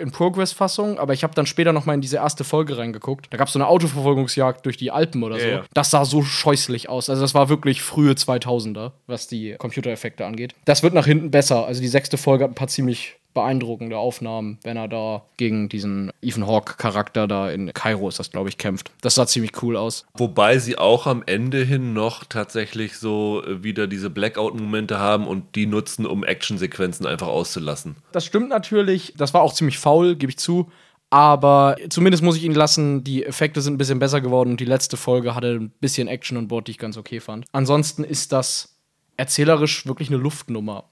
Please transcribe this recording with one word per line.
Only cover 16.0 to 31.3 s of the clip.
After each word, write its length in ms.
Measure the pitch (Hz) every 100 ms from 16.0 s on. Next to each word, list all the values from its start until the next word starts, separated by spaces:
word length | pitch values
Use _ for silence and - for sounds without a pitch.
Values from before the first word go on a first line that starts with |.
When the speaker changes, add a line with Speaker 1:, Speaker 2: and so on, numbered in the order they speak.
| 98 -
Speaker 1:
Ethan 280 | 127 117 101
Hawke-Charakter 800 | 107 - - 113 101 104 120 104
da 200 | 101 98
in 240 | 85 95
Kairo 360 | - 110 107 98
ist 100 | 85
das, 140 | -
glaub 160 | - 95
ich, 100 | -
kämpft. 320 | 104 95 - _
Das 120 | 123
sah 100 | 123
ziemlich 280 | 123 127 110 -
cool 140 | 120 117
aus. 280 | 113 - -
Speaker 2:
Wobei 440 | - 120 87 104 131
sie 180 | 117 -
auch 280 | 92 120 143
am 160 | 123 -
Ende 360 | 98 123 135
hin 300 | 127 135 123
noch 320 | 110 110 -
tatsächlich 720 | - 117 104 113 104 110 107 -
so, 420 | 110 107 104 104 -
äh, 160 | 95
wieder 240 | 104 101 104
diese 240 | 98 98
Blackout-Momente 880 | 82 104 107 110 117 107 107 107 104
haben 300 | 101 104 104
und 260 | 95 92
die 120 | - 104
nutzen, 400 | 104 107 - 113
um 180 | 101
Actionsequenzen 800 | - 92 - 104 92 - 92 87 85
einfach 220 | 82 87
auszulassen. 680 | 80 85 - 76 73 80 73 _
Speaker 1:
Das 140 | 180
stimmt 240 | 165 214 247
natürlich. 640 | 277 - 214 196 190 - -
Das 160 | 143
war 100 | 175
auch 120 | 151
ziemlich 240 | - 156 135
faul, 380 | 151 156 175 170
gebe 140 | 135
ich 60 | 131
zu. 300 | - 175 170 - _ _ _
Aber 640 | 143 147